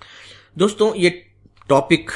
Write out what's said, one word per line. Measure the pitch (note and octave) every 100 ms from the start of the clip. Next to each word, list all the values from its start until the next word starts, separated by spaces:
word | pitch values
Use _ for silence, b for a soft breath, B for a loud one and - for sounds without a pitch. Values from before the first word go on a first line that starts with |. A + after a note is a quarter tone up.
| B B B B B D#3+
दोस्तों, | G3+ G#3 G#3+
ये | G#3+ F3 F3 - _ - _ -
topic | C#3 - E3 -